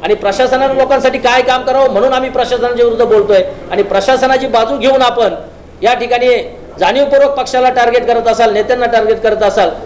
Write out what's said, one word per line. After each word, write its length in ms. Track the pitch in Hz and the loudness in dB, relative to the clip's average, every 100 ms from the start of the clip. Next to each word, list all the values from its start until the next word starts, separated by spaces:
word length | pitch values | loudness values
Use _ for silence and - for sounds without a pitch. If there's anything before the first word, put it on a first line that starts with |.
आणि 100 | 165 | -2
प्रशासनानं 600 | 208 202 196 254 254 269 | -2 -2 -2 0 0 0
लोकांसाठी 440 | 269 262 269 262 254 | 0 0 2 0 0
काय 240 | 247 254 | 0 0
काम 220 | 254 262 | 2 0
करावं 260 | 254 262 269 | 0 0 2
म्हणून 240 | 202 247 | 2 0
आम्ही 160 | 262 262 | 0 -2
प्रशासनाच्या 560 | 254 247 247 240 233 240 | -2 -2 -2 -2 0 0
विरुद्ध 200 | 226 233 | 2 2
बोलतोय. 380 | 214 202 202 185 - - | 2 4 2 2 -6 -8
आणि 120 | 185 | -4
प्रशासनाची 640 | 202 196 196 262 254 262 262 | 0 0 0 0 2 0 0
बाजू 300 | 226 226 277 | 0 0 -2
घेऊन 240 | 233 269 | 0 2
आपण 320 | 247 233 220 - - - - - | 0 0 -2 -2 -12 -20 -20 -4
या 120 | 202 | -2
ठिकाणी 360 | 247 233 240 254 240 170 - - - | 0 -2 0 2 0 -2 -14 -20 -4
जाणीवपूर्वक 520 | 180 240 277 277 277 | -2 0 2 2 2
पक्षाला 380 | 277 247 254 254 | 0 -2 0 0
टार्गेट 380 | 254 233 240 226 | 2 0 0 0
करत 200 | 233 226 | 0 0
असाल, 260 | 220 226 | 0 0
नेत्यांना 320 | 208 214 247 240 | 0 -2 -2 0
टार्गेट 340 | 226 214 220 | 0 0 0
करत 240 | 226 214 | 0 0
असाल 260 | 208 196 180 - | 0 0 -2 -2